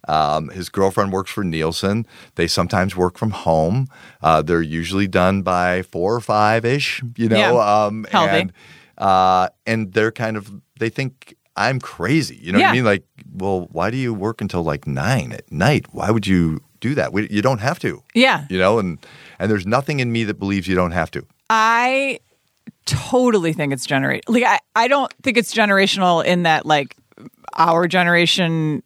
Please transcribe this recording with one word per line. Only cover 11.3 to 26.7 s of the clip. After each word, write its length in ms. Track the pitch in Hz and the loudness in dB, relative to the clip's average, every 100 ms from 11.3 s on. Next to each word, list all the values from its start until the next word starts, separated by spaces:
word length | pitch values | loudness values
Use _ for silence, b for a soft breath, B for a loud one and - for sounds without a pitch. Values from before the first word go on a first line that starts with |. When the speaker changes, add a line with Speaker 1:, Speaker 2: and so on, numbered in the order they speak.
| _ _ - | _ _ -4
Speaker 1:
"I'm 240 | 110 135 | -2 -2
crazy." 580 | - - 90 160 135 - | -8 -6 0 0 0 -10
You 120 | 82 | -2
know 60 | 92 | 0
what 60 | 359 | 2
I 20 | |
Speaker 2:
Yeah. 40 | |
Speaker 1:
mean? 100 | 123 | 2
Like, 180 | 117 101 _ - - | 2 0 _ -20 -16
"Well, 340 | 95 95 92 85 | -6 -4 -4 -4
why 180 | 82 95 | -4 -4
do 60 | 127 | -2
you 180 | 123 | -4
work 260 | 107 101 113 | -4 -6 -4
until, 220 | 101 90 | -4 -2
like, 240 | 80 73 - | -2 -4 -4
nine 460 | 65 85 127 64 | -4 0 -2 -2
at 180 | - - | -12 -12
night? 360 | 73 107 127 - | -2 0 0 -2
Why 220 | - 82 | -6 -2
would 120 | 113 95 | 0 2
you 340 | 92 82 78 _ _ | 2 2 -2 _ _
do 160 | 113 | -4
that? 180 | 143 69 | -2 -2
We, 140 | 98 107 | -4 -4
you 140 | 104 | 0
don't 180 | 123 123 | 0 0
have 200 | 120 - | -2 -2
to." 200 | 110 73 _ | -6 -6 _
Speaker 2:
Yeah. 300 | 226 262 175 143 | 0 2 0 -4
Speaker 1:
You 100 | 92 | 2
know, 200 | 92 113 | 4 4
and, 260 | 92 78 B B B B | 0 -6 B B B B
and 100 | 101 | -2
there's 160 | 107 90 | 0 0
nothing 320 | 120 139 147 | -2 0 -2
in 140 | 120 | -2
me 100 | 117 | -2
that 140 | 107 - | -2 -4
believes 300 | 98 101 87 | -2 -2 0
you 80 | 92 | 0
don't 160 | 90 | 2
have 180 | 87 80 | -2 -4
to. 140 | - - _ _ | -6 -14 _ _
Speaker 2:
I 720 | 220 220 233 247 269 277 - _ _ _ _ - _ | 0 2 2 0 -2 -4 -6 _ _ _ _ -20 _
totally 680 | - - - 254 247 214 165 | -6 -6 0 2 4 2 0
think 200 | 156 147 | -2 -2
it's 140 | 135 - | -4 -2
genera-, 340 | 135 135 135 - | -2 0 -4 0
like, 160 | 233 | 2
I, 160 | 240 202 _ 220 | 2 0 _ -2
I 100 | 240 | 2
don't 260 | 285 262 - | 2 0 -4
think 120 | 269 233 | -2 0
it's 160 | 202 | -2
generational 720 | 220 214 196 190 196 180 170 | 0 2 4 2 2 2 2
in 200 | - 180 | 2 2
that, 200 | 170 156 | 2 2
like, 320 | - | 2